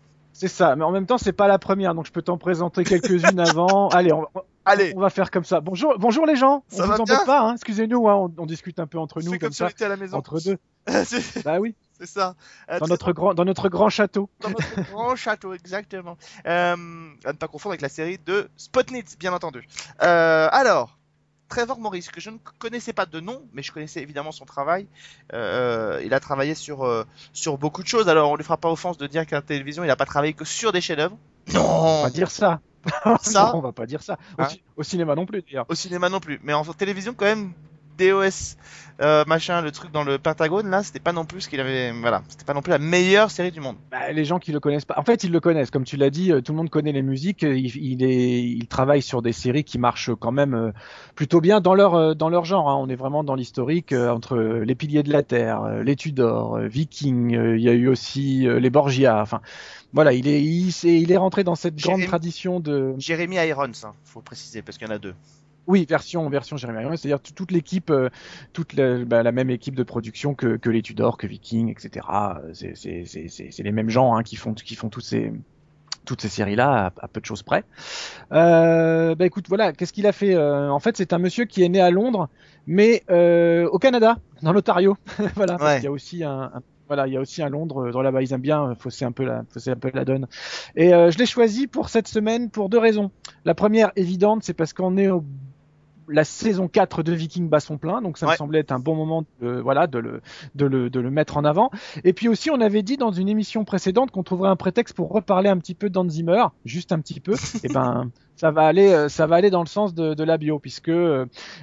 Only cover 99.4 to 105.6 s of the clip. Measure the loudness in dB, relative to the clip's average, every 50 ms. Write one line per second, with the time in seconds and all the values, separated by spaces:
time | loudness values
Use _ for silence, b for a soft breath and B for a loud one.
99.4 | -6 -6 -4 -2 0 0 2 2 2 2 0 -4 -6 -6 -10 -12 B B B B
100.4 | B -14 -2 0 0 2 2 2 0 0 -2 -2 -2 0 0 0 0 0 -2 0
101.4 | 0 2 2 2 2 0 B -8 B B B 0 2 2 2 4 2 2 2 2
102.4 | 0 0 0 2 2 2 2 0 0 0 -2 -2 0 -2 0 0 0 0 0 0
103.4 | -2 -2 -4 -4 -4 -2 -4 -2 -2 0 2 2 0 0 -2 -6 -4 -4 -2 0
104.4 | 2 2 2 2 0 0 0 0 -2 -2 -4 -6 -6 -2 -2 -2 0 2 2 4
105.4 | 4 4 2 2